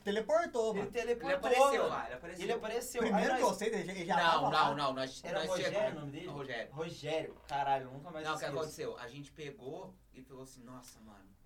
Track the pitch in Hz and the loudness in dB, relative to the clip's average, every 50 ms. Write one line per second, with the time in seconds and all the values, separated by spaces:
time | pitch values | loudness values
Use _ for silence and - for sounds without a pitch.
0 | - 247 208 214 208 - 302 330 349 - - 233 220 220 202 196 208 233 - 240 | -4 -2 -2 0 2 2 2 2 2 2 0 0 0 2 0 -2 -2 -2 -2 -2
1 | 233 240 240 - - 277 277 - - 247 247 254 269 277 - - - 156 147 131 | 0 0 -2 -2 0 0 0 2 4 4 8 8 8 8 8 6 2 2 0 -2
2 | - - - - 165 170 180 175 185 214 233 214 214 220 233 240 247 - - 240 | -4 -6 -8 -10 -10 -10 -8 -4 -2 -2 0 0 -2 -2 -2 -2 -4 -2 0 0
3 | 220 208 196 190 - 262 262 254 254 208 190 - 202 226 208 196 165 175 190 185 | 2 4 4 4 4 4 4 4 4 4 2 2 0 0 0 -2 -2 -4 -6 -6
4 | 170 170 180 170 170 165 165 147 139 - 156 156 151 147 143 143 143 135 131 131 | -2 2 4 4 6 6 6 4 4 4 4 6 4 4 4 2 0 0 0 -2
5 | 131 131 - - - 170 - 151 - 180 185 180 - - - - 160 - - 151 | -4 -6 -6 -8 -6 -4 -2 -2 0 0 0 0 0 0 0 0 0 0 -2 -4
6 | 147 143 139 160 - - 143 143 135 123 123 113 110 - 131 147 165 170 - - | -8 -8 -8 -8 -8 -8 -8 -8 -8 -6 -6 -6 -8 -8 -6 -6 -6 -6 -8 -8
7 | - - - - - - - - - - 143 139 139 139 139 135 131 127 131 143 | -4 -2 -2 -2 -2 -4 -10 -14 -10 -6 -4 -2 2 2 2 2 0 -4 -10 -12
8 | 143 175 - - 156 156 156 - 160 147 143 160 156 151 - - 143 92 - - | -12 -10 -8 -4 -2 -2 -2 -2 -2 -2 -2 -2 -4 -4 -6 -6 -6 -6 -6 -8
9 | 123 117 127 143 143 - - - 151 139 - 110 120 135 156 180 190 190 190 - | -10 -12 -12 -12 -14 -14 -14 -12 -12 -12 -12 -12 -12 -10 -10 -10 -12 -14 -16 -20
10 | _ _ - 127 131 - 139 131 131 131 - 131 117 120 127 127 127 - - - | _ _ -20 -20 -18 -16 -16 -16 -16 -16 -18 -18 -18 -16 -16 -16 -18 -20 -20 -20
11 | 110 110 104 98 95 - - - - | -20 -20 -20 -20 -20 -20 -20 -20 -16